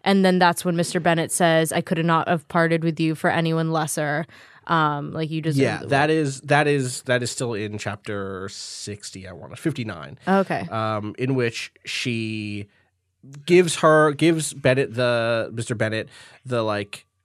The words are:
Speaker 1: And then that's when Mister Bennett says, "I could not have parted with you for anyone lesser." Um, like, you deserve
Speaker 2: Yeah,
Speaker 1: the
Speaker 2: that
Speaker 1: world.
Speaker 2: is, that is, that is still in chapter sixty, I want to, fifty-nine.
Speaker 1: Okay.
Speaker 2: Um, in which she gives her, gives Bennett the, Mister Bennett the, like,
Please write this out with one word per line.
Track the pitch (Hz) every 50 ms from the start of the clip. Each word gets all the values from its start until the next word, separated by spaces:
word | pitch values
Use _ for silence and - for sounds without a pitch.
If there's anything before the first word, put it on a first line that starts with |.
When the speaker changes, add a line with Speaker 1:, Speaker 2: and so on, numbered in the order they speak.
| -
Speaker 1:
And | - 202 196 190
then | 185 185 180
that's | 180 175 170 - -
when | 180 170
Mister | 170 170 - - 180
Bennett | 156 175 165 165 160 156
says, | - - 180 165 160 160 160 160
"I | - 175
could | - - 185 165 160
not | 170 165 160 -
have | - 175 160 -
parted | _ - 175 165 165 165 165 160
with | 165 156 147
you | 160 160 160
for | - - 175
anyone | - 170 165 165 160 160 165 160
lesser." | 160 156 156 151 - 165 151 147 147 151 170 - - - - - - - _
Um, | - 170 160 156 147 147 143 143 - -
like, | 160 160 147
you | 160 160 151
deserve | 160 147 139
Speaker 2:
Yeah, | 135 117 104
Speaker 1:
the | - - -
Speaker 2:
that | 139 135 147 151
Speaker 1:
world. | 160 160
Speaker 2:
is, | 156 139 135 -
that | - 139 147 147 151
is, | 147 147 139 131 123 127 - -
that | - 123 127
is | 123 110
still | - - 131 117 117
in | 101 107 104 104
chapter | 104 - 104 101 - _ 110 104 101 98 95 95 92 95 98
sixty, | - - - - - - - 107 101 - - - - 95 92
I | 92
want | 90 87 76 73 -
to, | -
fifty-nine. | - 165 143 - 117 107 90 82 69 69 - - -
Speaker 1:
Okay. | 175 190 196 190 - 156 - - 170
Speaker 2:
Um, | 107 110 110 110 110 107 104 107 - -
in | 127 127 135
which | 127 120 117 - - - - _ _ _
she | - - - - 131 117 113 110 110 110 107 104 104 101 101 98 - _ _ _ _ _ _ _ _ _ _ _ 131 139 147 143
gives | - 180 180 180 165 -
her, | - - 160 156 156 151 156 143
gives | - 151 170 170 160 147 - -
Bennett | 135 - 131 127 135 131 - 110
the, | 123 127 120 120 117 113 117 117 113 104 65 104
Mister | 117 110 - 120
Bennett | 104 110 110 107 110 - - - - - - - - _
the, | 131 123 117 110
like, | 107 104 104 101 - - - - _ _ _